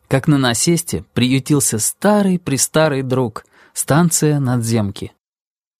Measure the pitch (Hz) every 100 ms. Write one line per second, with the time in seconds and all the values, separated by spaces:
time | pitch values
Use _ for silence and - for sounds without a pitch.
0 | - 135 - 143 127 117 - 165 - 82
1 | - - 123 135 - 147 - 110 - -
2 | 202 208 196 180 - 131 - 156 160 135
3 | 131 131 123 - - _ _ - - 139
4 | 175 - 151 143 131 123 113 113 98 -
5 | 95 _ _ _ _ _ _